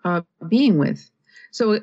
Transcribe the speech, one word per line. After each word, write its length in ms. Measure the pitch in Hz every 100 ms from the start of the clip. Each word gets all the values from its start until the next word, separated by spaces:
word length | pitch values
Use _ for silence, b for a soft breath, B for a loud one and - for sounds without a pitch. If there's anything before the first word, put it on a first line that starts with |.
| 180
uh, 160 | 175 170 _ 165
being 300 | 226 277 170
with. 320 | 143 - - _ b b b
So 280 | - 226 214